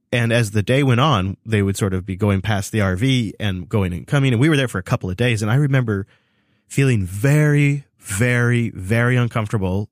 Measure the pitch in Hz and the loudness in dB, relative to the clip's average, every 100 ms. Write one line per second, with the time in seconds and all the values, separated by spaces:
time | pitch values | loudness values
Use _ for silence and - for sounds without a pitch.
0 | _ 120 117 117 107 107 98 131 139 117 | _ -2 2 0 0 0 0 2 2 2
1 | 156 110 95 92 117 107 98 95 104 92 | 4 2 0 -6 -2 0 0 0 -2 -2
2 | 92 92 104 95 98 101 - 110 98 90 | -6 -2 0 0 0 -2 -2 0 0 0
3 | 131 127 104 - 104 92 82 110 92 87 | 0 0 -2 -4 -6 -6 -4 -2 -2 -4
4 | 64 143 135 117 151 147 120 98 - 117 | -2 0 2 2 2 2 0 -4 -4 -4
5 | 95 90 123 110 107 127 147 135 117 101 | -4 -2 0 0 0 0 2 0 0 -2
6 | 98 _ _ _ _ _ _ - 139 113 | -6 _ _ _ _ _ _ 0 2 2
7 | 90 98 139 151 151 147 143 143 - _ | -2 -2 2 2 4 2 2 0 -6 _
8 | - 98 123 123 120 120 117 - 92 117 | -8 -2 0 2 2 0 -2 -6 -2 0
9 | 120 127 120 117 104 110 95 95 107 | 2 2 0 -2 -2 -2 -2 -2 -6